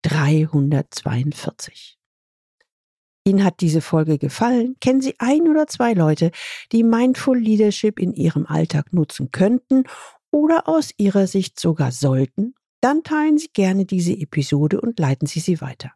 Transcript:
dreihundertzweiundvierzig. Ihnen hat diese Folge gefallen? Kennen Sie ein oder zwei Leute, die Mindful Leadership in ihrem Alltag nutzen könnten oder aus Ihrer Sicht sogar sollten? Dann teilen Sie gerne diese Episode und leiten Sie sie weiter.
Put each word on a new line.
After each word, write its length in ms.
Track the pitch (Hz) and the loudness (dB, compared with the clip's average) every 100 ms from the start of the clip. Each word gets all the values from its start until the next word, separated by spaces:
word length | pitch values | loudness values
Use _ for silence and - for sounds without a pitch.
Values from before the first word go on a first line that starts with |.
dreihundertzweiundvierzig. 2000 | - 151 147 156 156 147 139 143 - - - 117 139 - - - - - - _ _ _ _ _ _ _ _ _ _ _ _ _ | -2 0 2 2 2 0 0 -2 -4 -8 -4 -2 -4 -6 -12 -12 -20 -20 -20 _ _ _ _ _ _ _ _ _ _ _ _ _
Ihnen 200 | 196 196 | 0 2
hat 160 | 196 - | 2 0
diese 200 | 170 160 | 0 0
Folge 360 | - 165 156 147 | 0 -2 0 -2
gefallen? 560 | 139 - 233 247 240 262 | -2 -2 0 0 -2 -2
Kennen 200 | 254 262 | 0 0
Sie 140 | 262 - | -2 -4
ein 240 | 233 302 330 | 0 2 4
oder 200 | 302 302 | 2 0
zwei 240 | - 240 | -2 0
Leute, 400 | 202 156 151 170 - - - - | 2 2 2 -2 -2 -14 -16 -2
die 100 | 226 | 2
Mindful 560 | 233 226 254 262 - 254 | 2 2 2 0 0 0
Leadership 640 | 220 214 214 196 214 - | 2 2 2 2 -2 -2
in 140 | 180 | -6
ihrem 320 | - 160 151 - | 0 0 0 -2
Alltag 460 | 156 165 151 - | -2 0 -2 -2
nutzen 380 | 180 151 - 135 | -2 -2 -4 -8
könnten 540 | - 190 247 _ 262 254 - - _ _ | 0 2 2 _ 0 0 -8 -20 _ _
oder 340 | 294 302 330 - | 0 2 2 2
aus 220 | 320 294 - | -2 -2 -2
Ihrer 320 | 202 196 190 | 0 2 0
Sicht 320 | 196 185 - | 0 -4 -4
sogar 320 | 170 156 135 | -2 0 -2
sollten? 640 | 123 143 131 135 - 226 - _ _ | 0 0 2 0 -2 -6 -6 _ _
Dann 240 | 247 302 | 0 0
teilen 340 | 320 302 302 302 | 0 -2 2 2
Sie 120 | 320 | 0
gerne 320 | - 190 190 | -2 0 0
diese 280 | 190 190 170 | 0 0 -2
Episode 680 | 202 151 - 139 143 147 - | -2 -4 -4 0 0 0 0
und 180 | 233 226 | -2 -2
leiten 300 | 147 135 143 | -2 0 -2
Sie 100 | - | -4
sie 220 | 165 165 | -2 -4
weiter. 320 | 135 123 - | -4 -12 -18